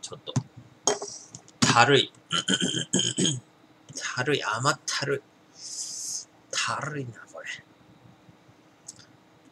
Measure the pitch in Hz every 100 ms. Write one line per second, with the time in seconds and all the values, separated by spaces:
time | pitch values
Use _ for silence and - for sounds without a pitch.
0 | - - - - - - - - - -
1 | - - - - - - - 113 127 139
2 | - - - - - - - - - -
3 | - - 170 131 - - - - - -
4 | - - 131 143 92 113 135 151 - -
5 | 139 139 - - - - - - - -
6 | - - - - - - - 113 139 147
7 | 123 - - - - - - - - -
8 | - - - - - - - - - -
9 | - - - - -